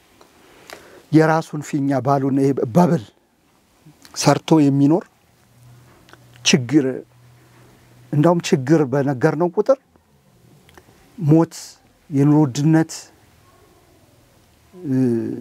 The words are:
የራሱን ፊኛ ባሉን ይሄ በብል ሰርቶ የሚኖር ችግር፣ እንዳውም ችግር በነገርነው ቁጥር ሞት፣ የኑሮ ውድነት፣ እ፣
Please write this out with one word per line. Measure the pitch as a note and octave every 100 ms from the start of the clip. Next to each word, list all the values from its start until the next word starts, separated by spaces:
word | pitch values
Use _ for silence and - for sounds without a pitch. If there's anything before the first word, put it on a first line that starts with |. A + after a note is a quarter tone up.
| _ _ - _ _ - - - - - _
የራሱን | D3+ D#3 D#3+ - D3+
ፊኛ | - D3 C#3 C3+
ባሉን | C#3 C#3 C3+ C#3
ይሄ | C#3 C3 B2
በብል | E3 F3 D#3 G2+ _ _ _ _ _ _ _ - _ -
ሰርቶ | - D3 C#3 - D#3+
የሚኖር | C#3 C#3 C#3+ E3 - _ _ _ _ _ - - _ _ _ - _ _
ችግር፣ | - C3+ A#2+ D3 C3 B2+ - _ _ _ _ _ _ _ _ _ _
እንዳውም | D3 E3 F3
ችግር | - D#3 B2+ D#3+
በነገርነው | C3+ C#3+ C#3 B2+ D#3 D3+ F3
ቁጥር | G#3 G#3 C4+ _ _ _ _ _ _ _ _ _ - _ _ _ -
ሞት፣ | D3 D#3+ E3 - - - _ _ -
የኑሮ | C#3 C#3+ D3
ውድነት፣ | C#3+ B2+ D#3 D#3+ D#3+ - - _ _ _ _ _ _ _ _ _ _ _ _ _ _ _ _
እ፣ | F#3 D#3+ C3 B2+ A#2 A2 A#2+